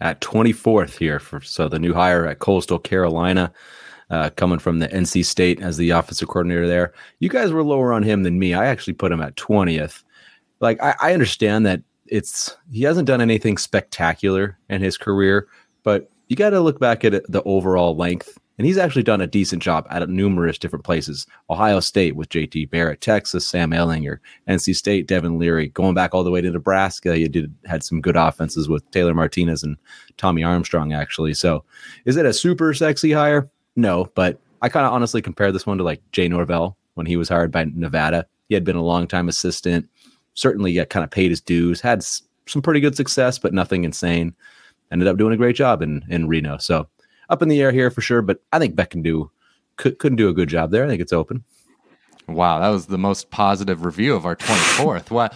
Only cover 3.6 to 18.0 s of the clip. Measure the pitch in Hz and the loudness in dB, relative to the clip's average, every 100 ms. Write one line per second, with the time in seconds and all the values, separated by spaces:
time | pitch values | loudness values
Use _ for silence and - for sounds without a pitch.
3.6 | - - - - - 82 76 - 90 85 | -20 -20 -20 -20 -8 -4 -4 -2 0 0
4.6 | 92 82 80 95 90 90 85 - 90 87 | 0 -2 -2 -2 -2 0 -2 0 0 0
5.6 | 92 76 85 82 - - - 90 87 87 | -4 -2 2 2 0 -6 -6 -4 -2 0
6.6 | 87 87 87 - - - 185 254 208 160 | 0 0 0 -4 -20 -6 -2 0 0 0
7.6 | 147 135 123 113 107 101 92 90 92 87 | 0 2 2 2 2 2 2 0 0 2
8.6 | 127 120 - 85 92 82 73 - - 104 | 0 -2 -6 -4 -2 -2 -4 -8 0 2
9.6 | 90 80 76 - _ _ - _ _ - | 2 0 -4 -10 _ _ -20 _ _ -2
10.6 | 117 113 143 - 156 180 110 - 104 107 | 0 2 0 2 2 2 0 2 2 4
11.6 | 104 87 - _ - 104 - - - - | 2 0 -4 _ -6 -4 -4 -8 -8 -10
12.6 | - 113 139 170 139 127 117 107 113 101 | -12 -2 0 2 2 4 4 2 2 -2
13.6 | - 101 - - 82 82 98 95 101 95 | 0 -2 -2 -2 -2 0 0 0 -2 -6
14.6 | - 98 95 - - 98 95 101 98 _ | -6 -2 -2 -4 -2 2 4 2 0 _
15.6 | _ _ 107 101 - _ - 127 208 196 | _ _ 0 0 -2 _ -6 0 2 4
16.6 | 165 135 123 113 113 98 - 95 - 98 | 2 2 2 4 2 2 0 -2 0 0
17.6 | 92 90 87 80 | 2 2 2 2